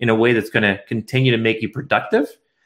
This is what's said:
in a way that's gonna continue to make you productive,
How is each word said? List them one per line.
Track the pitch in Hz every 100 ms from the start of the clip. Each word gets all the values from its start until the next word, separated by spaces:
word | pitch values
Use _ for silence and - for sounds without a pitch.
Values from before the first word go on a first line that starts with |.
in | 117
a |
way | 110 117
that's | 113 101
gonna | 120 104 95 -
continue | 117 - 131 131
to | 113
make | 113 110
you | 110
productive, | 139 - 107 - 220 285 - _ _